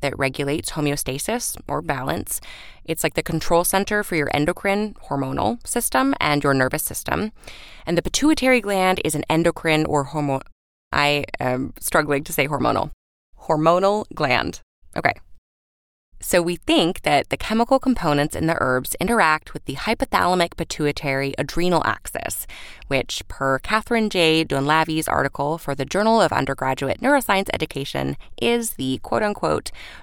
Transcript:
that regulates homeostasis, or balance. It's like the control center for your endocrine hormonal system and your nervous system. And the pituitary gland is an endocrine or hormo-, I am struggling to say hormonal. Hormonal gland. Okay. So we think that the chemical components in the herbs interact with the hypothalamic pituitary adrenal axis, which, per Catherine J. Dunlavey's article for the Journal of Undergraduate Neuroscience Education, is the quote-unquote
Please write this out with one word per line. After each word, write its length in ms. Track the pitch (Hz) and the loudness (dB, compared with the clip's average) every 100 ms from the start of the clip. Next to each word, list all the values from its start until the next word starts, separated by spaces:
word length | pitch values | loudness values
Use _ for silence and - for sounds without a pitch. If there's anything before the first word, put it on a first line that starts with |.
that 160 | 143 - | -4 -2
regulates 520 | 135 131 139 156 - | -4 -2 -2 -2 -4
homeostasis, 840 | - 147 147 - 135 - 233 - - - | -2 -2 -2 -4 -6 -4 -4 -4 -8 -6
or 120 | 143 | -6
balance. 600 | 165 139 131 151 - - - - - - | -4 -4 -2 -4 -4 -8 -10 -18 -18 -16
It's 200 | - 160 | -8 -2
like 100 | 160 | 0
the 100 | - | 0
control 400 | - 160 - 170 | -2 -2 2 2
center 400 | 175 190 196 208 | 2 0 0 -2
for 140 | 208 170 | -2 -2
your 120 | 143 | 0
endocrine 600 | - 151 180 202 196 214 - - | 0 0 0 0 0 -2 -8 -6
hormonal 560 | 143 135 135 214 240 - | -4 -2 -2 -2 -2 -4
system 500 | 240 - 262 269 277 | -4 0 2 2 0
and 240 | 151 147 | 2 2
your 100 | 143 | 4
nervous 300 | 135 131 156 | 4 2 0
system. 480 | - - - 165 214 - - - - - - | -6 -6 -4 -2 -4 -8 -18 -18 -18 -14 -6
And 120 | 170 | -4
the 40 | |
pituitary 580 | - - 294 311 262 254 | -2 0 2 2 4 2
gland 400 | 202 196 185 185 - | 2 0 2 2 0
is 100 | 151 | -4
an 80 | - | 0
endocrine 560 | 160 170 165 165 156 156 | 2 2 0 0 2 2
or 220 | 147 135 | 0 -2
hormo-, 340 | 151 147 135 - - _ _ - | -4 -2 -4 -6 -20 _ _ -6
I 340 | 131 147 143 - - | 0 2 0 -2 -4
am 340 | 127 127 135 - | -2 -2 -4 -6
struggling 440 | - 165 147 143 | 0 2 2 0
to 100 | 156 | -2
say 140 | 160 135 | -2 -2
hormonal. 440 | 139 123 107 - - _ _ _ - | 0 0 0 -2 -8 _ _ _ -14
Hormonal 640 | - 156 160 175 196 208 - | -2 2 4 4 4 0 -4
gland. 480 | - 143 123 - - - _ - - | -4 0 2 0 -6 -14 _ -12 -2
Okay. 160 | - - - - _ _ _ _ _ _ _ - | -2 -2 -8 -20 _ _ _ _ _ _ _ -14
So 200 | - 180 | 0 2
we 140 | 175 175 | 2 -2
think 460 | - 320 170 190 | 2 4 4 2
that 280 | - 147 - | 2 2 2
the 60 | - | -4
chemical 440 | - 220 233 269 | 0 0 4 4
components 540 | 262 240 170 143 147 | 4 2 2 2 2
in 140 | - 160 | 0 0
the 80 | 165 | 2
herbs 340 | 127 127 127 - | 2 2 0 -4
interact 520 | 202 233 165 156 - | 0 4 4 2 -2
with 120 | - - | -12 -8
the 80 | |
hypothalamic 840 | 131 - 233 269 185 180 180 175 - | -6 -2 0 2 2 4 4 2 -2
pituitary 800 | 165 - 147 143 143 135 139 - | -8 -2 -2 0 -2 0 -2 -2
adrenal 440 | 139 - 180 170 | -4 0 2 4
axis, 640 | - - - - - - - - - - - | 2 -4 -6 -8 -6 -8 -10 -12 -16 -14 -2
which, 400 | 135 - - - | -2 -2 -6 -8
per 320 | - 135 131 | -2 0 0
Catherine 500 | - 220 - 233 214 | 0 -2 2 2 2
J. 360 | 185 165 160 160 | 4 4 4 2
Dunlavey's 640 | 139 139 156 160 156 156 | 0 2 2 2 0 0
article 480 | 143 139 - 143 165 | 0 0 -2 -4 -4
for 180 | - 139 | -4 -4
the 80 | |
Journal 380 | 135 185 214 226 | -2 0 4 4
of 100 | 165 | 4
Undergraduate 720 | - 135 135 131 131 135 - | 2 -2 -2 -2 -2 -2 0
Neuroscience 480 | 254 285 - 196 196 | 2 2 4 0 0
Education, 600 | - 160 - 139 139 135 139 - - | -2 -4 -6 -6 -4 -4 -4 -10 -2
is 340 | 233 240 226 - | 0 0 -2 -4
the 240 | 131 131 | -4 -4
quote-unquote 720 | - 226 208 208 160 156 - - - - | -2 0 0 -2 0 0 -2 -12 -16 -16